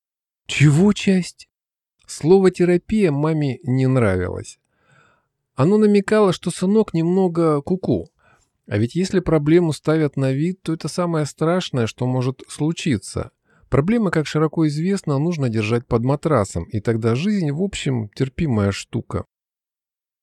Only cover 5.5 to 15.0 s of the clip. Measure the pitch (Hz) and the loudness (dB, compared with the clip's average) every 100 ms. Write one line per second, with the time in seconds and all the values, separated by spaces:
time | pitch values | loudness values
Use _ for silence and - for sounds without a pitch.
5.5 | - 170 214 208 202 196 214 202 170 180 | -2 2 4 4 4 2 2 2 0 -4
6.5 | - 180 214 208 165 165 185 185 170 165 | -4 0 2 0 0 0 2 0 0 0
7.5 | 147 - 190 - 104 - _ _ _ _ | 0 -2 -4 0 -2 -4 _ _ _ _
8.5 | _ - 107 120 165 190 190 170 160 147 | _ -6 -2 -2 -2 -2 -2 0 0 4
9.5 | 170 170 143 - 160 147 - 135 135 170 | 2 2 -2 -2 0 0 0 -2 0 -2
10.5 | 185 - 160 156 - 175 160 139 - 160 | -4 -6 -6 -6 -4 -2 -2 -4 -2 -2
11.5 | 180 - 127 110 - 127 131 127 131 - | 0 -2 -2 -2 -2 -4 -2 -2 -6 -12
12.5 | - 151 165 170 117 - - 120 - _ | -4 -4 -2 -2 -2 -4 -8 -10 -14 _
13.5 | _ _ 131 165 240 196 160 147 151 156 | _ _ 0 2 0 0 -2 -2 0 0
14.5 | - 156 147 175 196 | 0 -2 0 -2 -2